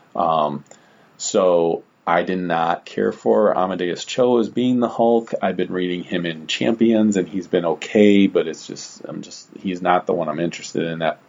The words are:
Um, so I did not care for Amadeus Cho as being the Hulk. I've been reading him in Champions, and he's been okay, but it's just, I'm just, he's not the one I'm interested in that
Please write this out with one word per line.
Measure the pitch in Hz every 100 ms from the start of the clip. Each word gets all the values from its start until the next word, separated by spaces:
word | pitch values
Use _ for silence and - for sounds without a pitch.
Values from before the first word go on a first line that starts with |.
| _ -
Um, | 85 80 76 71 - - _ _ _ -
so | - - 92 87 85 - - _ -
I | 85
did | 87 92
not | 90 82 82 85 -
care | - 101
for | - 120 110 104 -
Amadeus | 92 92 90 85 -
Cho | - 123 123
as | 107
being | - 127 127
the | 117
Hulk. | - 117 117 113 -
I've | 98 92
been | 90
reading | 92 90 90
him | 87 90
in | 85 80 80
Champions, | - 123 113 113 110 110 98
and | 90
he's | 95 87
been | 92 87
okay, | - - 107 104 101 98
but | 87 80
it's | 78 -
just, | - - -
I'm | - 82
just, | - - - -
he's | 98 90
not | 90 90 -
the |
one | 90 80
I'm | 76
interested | 85 - - -
in | 82 82
that | 80 -